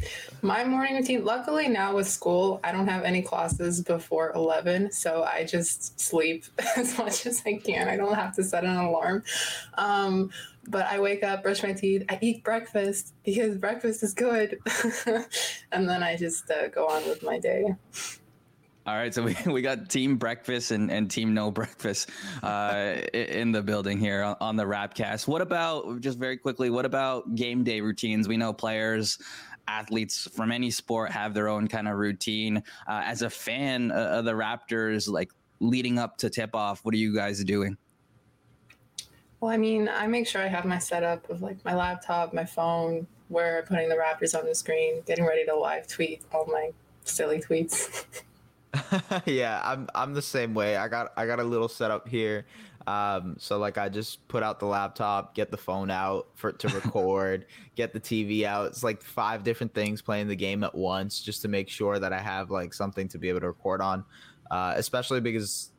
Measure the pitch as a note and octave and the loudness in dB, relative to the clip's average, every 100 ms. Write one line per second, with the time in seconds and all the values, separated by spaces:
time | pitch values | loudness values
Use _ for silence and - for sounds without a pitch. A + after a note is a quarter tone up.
0 | - - - - G3 G#3+ B3+ C4 C4+ C4+ | -8 -8 -12 -4 0 2 2 2 2 0
1 | B3+ B3 G3+ B3 C#4 D4+ C#4+ G#3+ G3 G3+ | 2 2 2 0 0 0 2 2 2 2
2 | F#3+ - F3+ F3 F#3+ F#3+ E3+ F3+ G3 F#3 | 0 0 2 4 4 2 0 2 2 2
3 | F3 F#3 F#3 F3 E3 - F3 F3 F3 E3+ | 2 0 0 0 0 0 0 0 2 0
4 | E3+ D#3+ D#3+ E3 D#3+ D#3+ F3 F3+ G3+ - | 2 0 2 2 2 2 2 2 2 0
5 | E3+ D#3+ D#3 E3 E3 F3 E3+ - - - | 0 2 0 0 0 0 0 -2 -6 -4
6 | - E3+ D#3+ E3 - - - B3 A#3+ - | 0 2 2 0 -6 -4 0 0 0 0
7 | G#3 - A#3+ A#3 G#3+ G#3 - F#3 F#3+ G3 | -2 -2 -2 -2 0 -2 0 0 0 2
8 | G3+ G#3+ F#3+ - F#3+ F3 F3+ F3+ F3 E3 | 2 2 0 0 0 2 2 2 2 2
9 | E3+ G3 - - - - - - G3+ G3+ | 2 0 -2 -4 -4 -6 -6 -2 2 2
10 | G3 F#3+ F#3+ - - - - G3+ F#3+ G3+ | 4 2 0 -4 -16 -16 -4 0 0 2
11 | G3+ G3+ G3+ G3 G3 G3 G3+ F#3+ G3 G3 | 2 2 0 0 0 0 0 0 2 2
12 | G3 - A3+ A3+ - A3+ A#3 G#3 G3 G3 | 2 0 2 2 0 0 0 0 0 0
13 | - - - G3+ A3 F#3+ G3+ A#3+ A3+ A3 | -6 -6 0 2 2 0 -2 0 0 0
14 | G#3 - A#3+ A3+ G#3 - A3 - A#3 A3+ | -2 2 2 4 2 -2 -4 0 0 0
15 | A#3+ A3+ A#3+ - - - - F#3 F3+ F3+ | 0 0 0 -4 -4 -6 -4 0 2 2
16 | E3+ E3+ E3+ E3 - D#3 D#3 - D#3+ D#3 | 0 0 -2 -2 -2 0 0 2 2 2
17 | D#3 D3+ - - - - F#3+ F#3+ - - | 0 -2 -4 0 2 2 2 0 -6 -10
18 | - - - - _ _ _ _ - G#2+ | -10 -12 -20 -20 _ _ _ _ -4 -2
19 | A#2 A#2+ A#2 - F#3 C3 C3 B2+ G2+ C3+ | -2 0 0 0 0 2 2 -2 -2 2
20 | C3+ B2+ A2+ A#2+ - B2 A#2 G#2+ G#2 G2 | 4 4 2 -2 -2 -2 0 2 2 2
21 | G#2 A2+ A2 G#2+ G#2+ G2+ G#2+ - A2 G2+ | 0 0 2 2 2 0 -4 -4 -4 -2
22 | - - G3 D3+ A2 G#2 G#2 G2+ G2+ - | -4 -8 -10 -6 -2 0 0 0 0 -2
23 | - A#2 A2+ F2+ A#2 A2 G2+ G#2 G2 G2+ | -2 -2 0 0 2 2 2 0 2 2
24 | G#2 G2 G#2 G2+ A2 A2 G2+ G2+ G2+ - | 2 2 0 0 0 0 2 0 -2 -2
25 | G#2 A2 - D#3+ F3+ F3 E3 D#3 F2+ A#2+ | -2 -2 0 0 2 2 0 0 -4 -4
26 | C3+ B2 B2+ B2+ C#3 B2+ B2+ A#2+ B2+ C3+ | -4 -2 -4 -2 -4 0 2 4 2 2
27 | C3+ B2+ - A2+ A#2+ A#2+ A#2+ A2 G#2+ G2+ | 2 0 -2 -2 0 2 2 2 0 0
28 | A2+ G#2+ G#2 A2+ A2+ G#2+ A2+ A2 A2 A2 | 2 2 2 2 0 0 -2 0 2 2
29 | G#2+ - - - - - - A2 G#2 A2 | 0 -4 -8 -16 -16 -12 -6 -6 -2 -2
30 | G#2+ - - - A2+ A#2+ B2 A2+ - A2+ | -2 -4 -6 -2 0 2 0 -2 -2 -2
31 | A2 G#2+ G#2+ G#2+ G#2+ G#2+ G#2 A2+ G#2+ G2+ | 0 -2 -2 2 2 2 0 0 0 2
32 | G#2 G2 - G#2+ A2 G#2+ - - - G#2+ | 0 0 -2 0 2 0 -2 -12 -6 -4
33 | G2+ A#2 A#2 - - B2 C#3 B2+ A#2 F2 | -2 -2 -2 -4 -4 -2 0 0 2 2
34 | G#2 G#2+ A#2 A2 A2 A#2+ - A2+ A2 G#2+ | 2 2 2 0 0 -4 -2 0 2 0
35 | G#2 F2 F#2 _ _ - A#2 B2+ B2 A#2+ | 0 0 -2 _ _ -2 2 2 2 2
36 | A#2 - A2+ - A2 A2+ G#2 G2 A2 A2 | 0 -2 -4 -2 -4 -2 -2 -2 0 2
37 | A2 G#2 G2+ G2+ G2 G2+ G2 G2+ _ _ | 4 2 0 -2 0 2 2 -4 _ _
38 | _ _ _ _ _ _ _ - _ - | _ _ _ _ _ _ _ -20 _ -16
39 | - - _ - A3+ A3+ A3 A3 G#3+ - | -16 -18 _ -4 0 2 4 4 2 0
40 | G#3+ A#3+ A#3 G3 F#3+ F3+ F3+ F3 - F3 | 0 2 0 0 0 0 0 -2 0 0
41 | E3+ E3+ - F3 F#3+ F#3+ E3+ F3+ F3+ F3+ | 2 0 -4 -8 -6 -6 -2 0 0 -2
42 | - F3 E3 E3+ E3+ - E3 E3+ E3 E3 | -2 0 0 -2 -4 0 2 2 0 -2
43 | F3 - - E3+ E3+ E3 D#3+ F3 E3 D#3+ | -4 -14 -2 2 2 0 0 0 4 4
44 | D#3+ D#3 E3 D#3+ D#3+ D#3+ - D#3+ D#3+ D#3+ | 2 2 0 0 0 -2 0 2 2 0
45 | E3 E3 E3 D#3+ D#3 D3+ D#3 D#3 - - | -2 2 4 4 2 2 0 -2 -6 -4
46 | D#3+ D#3+ - D#3 D#3+ D#3+ D#3+ - _ - | -4 -4 -4 -2 0 0 -2 -6 _ -14
47 | - - D#3 D#3 - D#3+ E3 - - - | -6 -2 0 0 0 0 0 -2 -4 -8
48 | - - - _ - _ - C#3 - F#3+ | -12 -16 -16 _ -20 _ -6 -6 -2 -2
49 | - F#3 E3+ C3 A#2+ G#2+ - C3+ - - | -2 -4 0 0 0 0 -2 -4 -4 -4
50 | C3 C#3+ C#3 C3+ A#2 A2 G#2 G2+ A2 A#2 | -2 -4 -2 -2 0 2 2 2 0 -2
51 | A#2 - A2+ A#2+ A#2+ A#2 A#2 - A2+ G#2+ | -2 -2 0 0 2 2 0 0 -2 -2
52 | A2+ A#2+ A2 G#2 - - - - - G2+ | -2 -2 0 -2 -6 -18 -20 -12 -4 0
53 | G2+ G2 F2+ - - G2+ G#2 G#2 G2+ G#2 | 0 -2 -4 -8 -4 0 0 -2 -2 -4
54 | A2 - - A#2+ A2 G2+ G2+ G2+ G2 - | -8 -10 -4 -2 0 -2 0 0 -2 -2
55 | G#2+ G2+ - - G#2 G#2 - F#2+ G2 F#2 | 0 0 -2 -4 -4 -4 -4 -2 0 0
56 | F#2+ G2 - - G#2+ - - G2 G#2+ G#2+ | 0 -2 -4 -6 -6 -2 -2 -2 -2 0
57 | F#2 G2 F#2+ F#2+ - - - - A2+ A2+ | 2 2 2 0 -4 -20 -14 -6 -4 -4
58 | - A2+ G#2 G#2+ G#2 G2+ G2+ - A#2+ G#2+ | -2 -2 0 0 0 0 -2 -2 -2 -2
59 | - - G#2+ A2+ G2+ A2+ A#2 - G#2 G#2+ | -6 -2 -2 0 -2 -2 -2 -2 -2 -2
60 | - G#2 G#2 F#2+ F#2+ G2+ G2+ - F#2 F#2+ | -2 -2 -2 -2 -2 0 -2 0 0 0
61 | G2 - - G#2+ G#2+ G2+ F#2+ - G2+ G2+ | -2 -6 -8 -6 -2 -2 -2 -2 0 2
62 | F#2+ F#2 G#2 F#2+ F2+ F#2+ F2 - G2 G2 | 0 -2 -2 -4 -2 -4 -4 -4 -4 -4
63 | F#2+ E2 F2+ F2+ F2 - G2 F#2+ F#2+ F#2+ | -6 -4 -2 0 -2 -4 -2 0 0 0
64 | F#2+ - - - - F2+ F#2 - A2 B2 | -6 -18 -20 -18 -6 -2 0 0 0 -2
65 | B2 C3 A#2 A2+ G2+ - - | 0 0 0 -2 -2 -6 -8